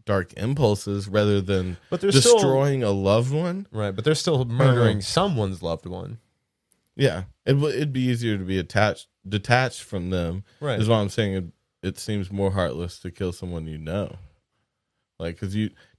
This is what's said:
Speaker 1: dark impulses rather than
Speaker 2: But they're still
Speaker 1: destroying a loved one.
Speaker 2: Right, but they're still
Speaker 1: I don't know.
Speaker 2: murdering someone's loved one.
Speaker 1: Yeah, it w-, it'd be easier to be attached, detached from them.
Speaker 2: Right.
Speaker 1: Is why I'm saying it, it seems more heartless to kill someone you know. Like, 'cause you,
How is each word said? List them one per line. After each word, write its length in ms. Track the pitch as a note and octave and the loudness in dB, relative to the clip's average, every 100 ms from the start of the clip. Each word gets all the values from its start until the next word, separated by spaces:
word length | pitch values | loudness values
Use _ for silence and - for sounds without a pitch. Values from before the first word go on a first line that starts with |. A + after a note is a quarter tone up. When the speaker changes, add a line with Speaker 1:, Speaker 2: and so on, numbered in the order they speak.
Speaker 1:
dark 280 | - G2 - | -2 -2 -2
impulses 760 | - G#2+ C#3+ A#2+ G2+ - G2+ G2 | -6 -4 2 2 2 -2 -6 -2
rather 320 | G#2 G#2 G2+ | 2 4 4
than 360 | F#2 G2 F#2 F2 - | 2 0 -2 -8 -6
Speaker 2:
But 120 | F3 | -4
they're 120 | G3 | 2
still 220 | C3+ A#3+ | 6 8
Speaker 1:
destroying 480 | A#3 C#3+ C3+ C#3 C3+ | 6 6 4 2 2
a 80 | G#2+ | 2
loved 420 | G2 F#2+ G#2+ B2+ | 2 4 4 2
one. 340 | D3 F3 F#3+ G3+ | 0 -2 -4 -8
Speaker 2:
Right, 180 | G#2+ G2+ | -6 -6
but 140 | F#2+ | -2
they're 100 | A#2 | 0
still 220 | D3+ - C#3 | 0 2 0
Speaker 1:
I 20 | |
don't 100 | B2 | 0
know. 40 | A#2+ | 2
Speaker 2:
murdering 360 | C3 B2 A#2 G#2+ | 4 6 4 2
someone's 640 | G2 - G3 C3+ G2+ F2+ | -2 0 0 0 -2 -4
loved 240 | F2 D#2+ F2 | -6 -6 -8
one. 320 | F#2 F#2 A2+ _ _ _ _ _ _ _ - | -12 -12 -14 _ _ _ _ _ _ _ -2
Speaker 1:
Yeah, 280 | C3+ D#2+ F#2 - - | -2 -2 -8 -6 0
it 80 | |
w-, 180 | C#3 D3 | 2 2
it'd 180 | B2 D3+ | -2 -2
be 100 | C3 | 0
easier 340 | B2+ A#2+ A#2 G#2 | 0 0 0 -2
to 60 | |
be 140 | F#2 F#2+ | -2 -2
attached, 500 | E2+ A2 G#2 G2 - _ F#2 | -2 0 0 0 -8 _ -6
detached 540 | G#2 G2 A#2+ B2+ - | -4 2 2 2 -6
from 280 | - G2 F2+ | -10 -8 -4
them. 340 | F#2 E2+ F#2 - - | -2 -2 -6 -10 -10
Speaker 2:
Right. 180 | D3 A2 | -4 0
Speaker 1:
Is 100 | G#2+ | 2
why 100 | A2+ | 2
I'm 100 | G2+ | 2
saying 260 | - G#2 | 0 -2
it, 100 | F#2+ E2+ - _ _ | -2 -6 -12 _ _
it 160 | F#2 F#2 | -8 -8
seems 320 | - G#2 F#2 | -6 -6 -4
more 200 | G2 G2 | -2 0
heartless 460 | F#2 F2 C#2 F2 - | 0 -2 -2 -8 -10
to 100 | F#2 | -14
kill 220 | - F#2+ | -8 -8
someone 340 | F2 F2 F2 D#2+ | -6 -8 -8 -10
you 120 | D#2 | -10
know. 380 | D#2 F#2+ F#2 - - _ _ _ _ _ _ _ _ - | -6 -6 -6 -10 -20 _ _ _ _ _ _ _ _ -10
Like, 200 | E2+ E2 | -10 -6
'cause 160 | G2 | -6
you, 160 | G#2 G#2+ - _ | -2 -4 -6 _